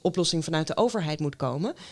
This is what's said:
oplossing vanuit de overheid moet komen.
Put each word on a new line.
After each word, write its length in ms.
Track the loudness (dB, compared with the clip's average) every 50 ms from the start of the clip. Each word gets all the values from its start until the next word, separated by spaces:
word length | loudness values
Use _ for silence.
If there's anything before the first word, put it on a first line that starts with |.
oplossing 440 | -2 0 2 2 2 2 2 0 0
vanuit 220 | 0 0 0 0
de 100 | 0 2
overheid 440 | 2 2 2 2 0 0 -2 -2 -2
moet 160 | -2 -4 -2
komen. 380 | -2 -2 -2 -2 -2 -2 -4 -4 -8 -12 -20